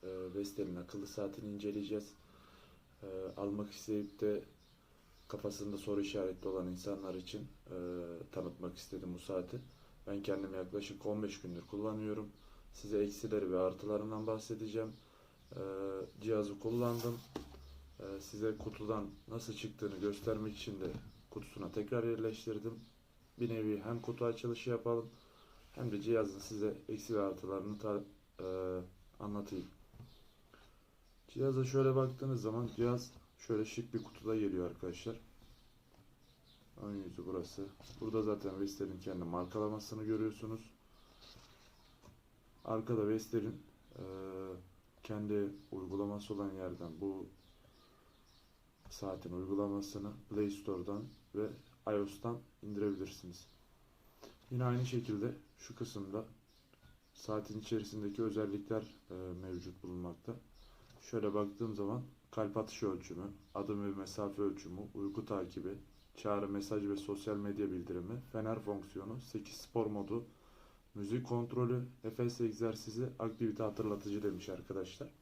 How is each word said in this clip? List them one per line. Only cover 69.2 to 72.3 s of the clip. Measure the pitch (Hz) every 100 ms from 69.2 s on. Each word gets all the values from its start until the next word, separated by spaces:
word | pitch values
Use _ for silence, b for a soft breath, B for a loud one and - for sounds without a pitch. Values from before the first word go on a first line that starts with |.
sekiz | - 110 104 -
spor | - 117 107
modu, | 104 98 117 123 B B B B B B 104
müzik | 101 120 127
kontrolü, | 120 120 120 120 123 123 -
nefes | 113 - 120